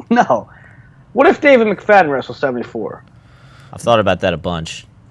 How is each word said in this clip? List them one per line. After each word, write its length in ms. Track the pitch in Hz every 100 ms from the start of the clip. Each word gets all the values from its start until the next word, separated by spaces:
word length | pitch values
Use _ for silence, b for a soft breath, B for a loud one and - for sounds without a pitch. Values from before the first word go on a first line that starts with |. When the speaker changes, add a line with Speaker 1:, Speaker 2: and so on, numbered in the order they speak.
| -
Speaker 1:
No. 400 | 240 - 113 - b b b b b b
What 140 | 226 320
if 140 | -
David 260 | 294 254 214
McFadden 440 | 185 - 202 156
wrestles 280 | 131 - 120
seventy-four? 680 | 139 123 113 117 98 - - - b b b b b
Speaker 2:
I've 80 | -
thought 200 | - 113
about 200 | 98 90
that 140 | 95
a 20 | 78
bunch. 500 | 90 85 80 - - _ -